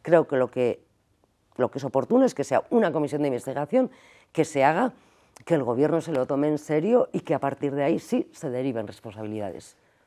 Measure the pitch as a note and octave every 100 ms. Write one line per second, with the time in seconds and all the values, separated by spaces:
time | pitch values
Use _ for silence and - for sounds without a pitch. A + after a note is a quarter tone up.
0 | - E3 D3+ C3+ B2 - B2 - _ _
1 | _ _ _ _ _ - B2 C#3 C#3 C3+
2 | C#3 A#3+ C4 - C3+ B2+ - A#3+ G3 D#3
3 | D3 D3 D3 B2 - C3+ D3 B3+ B3+ -
4 | _ _ _ - D3+ C#3 C3+ E3 B3 -
5 | _ _ _ - - E3 A#2+ A#2+ D3+ E3
6 | D#3+ C#3+ B2+ C#3 D3 D3+ - D3+ F#3 B3
7 | F3 F3 - C#3+ C#3 - C#3+ C#3 C#3 E3
8 | - B3+ - - D#3 B2 C3+ A2+ G#2+ G#2+
9 | A#2 G2+ A2 G#2+ G2+ C#2 - _ _ _